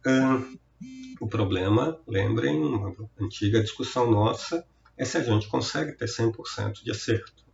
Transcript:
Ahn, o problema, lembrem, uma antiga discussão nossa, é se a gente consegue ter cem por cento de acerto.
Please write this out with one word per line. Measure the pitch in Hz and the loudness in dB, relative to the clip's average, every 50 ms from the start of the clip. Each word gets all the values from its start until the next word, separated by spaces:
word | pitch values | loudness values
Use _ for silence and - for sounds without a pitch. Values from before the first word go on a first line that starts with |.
| _ | _
Ahn, | 131 131 131 131 131 131 131 - - - - _ _ _ _ - - - - - - - - | 2 4 4 4 4 2 2 0 -6 -14 -20 _ _ _ _ -16 -16 -14 -14 -16 -16 -12 -8
o | - | -8
problema, | 107 - 110 104 92 90 92 92 98 107 117 135 160 160 - - | -4 0 0 0 0 0 0 2 4 4 4 4 2 -4 -6 -10
lembrem, | - 104 95 98 104 113 120 135 143 147 156 | -4 -2 0 2 2 2 2 2 2 2 2
uma | 156 147 131 104 101 98 90 - 107 - _ - | 0 0 0 -2 -4 -4 -8 -10 -14 -16 _ -6
antiga | 101 - - - 104 101 107 113 | -6 -6 -4 0 0 4 4 4
discussão | 107 104 - - 131 117 - 127 123 117 | 2 2 -2 -6 -8 -4 0 0 2 4
nossa, | 110 101 107 - - - - - 170 165 - _ _ _ _ - _ | 4 4 4 2 0 -2 -6 -4 -4 -4 -4 _ _ _ _ -20 _
é | - - | -6 -6
se | - - | -2 0
a | 170 - | -2 2
gente | - 107 107 - | 4 2 2 2
consegue | - - 131 127 - - 151 156 151 - | 0 -2 -2 -2 -2 -2 -4 -4 -4 -4
ter | _ 120 | _ -6
cem | 113 - - 117 117 | -6 -2 0 0 0
por | 110 - - | 0 -2 -10
cento | - - - 104 107 101 - - | -10 -6 -4 -4 -4 -4 -6 -6
de | 113 | -6
acerto. | 110 104 - - 113 104 - - _ _ _ _ | -6 -6 0 0 0 0 0 -6 _ _ _ _